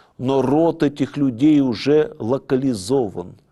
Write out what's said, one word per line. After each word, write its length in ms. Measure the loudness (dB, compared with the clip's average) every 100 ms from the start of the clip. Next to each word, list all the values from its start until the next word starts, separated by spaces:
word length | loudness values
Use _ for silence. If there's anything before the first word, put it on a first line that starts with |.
| _ -8
Но 240 | -2 0
род 400 | 2 2 2 2
этих 340 | -2 0 -4 -2
людей 460 | -2 2 4 4
уже 520 | 2 0 2 2 2 -4
локализован. 1160 | -4 -4 -2 -2 0 -4 -2 -2 -2 -6 -12 -18 _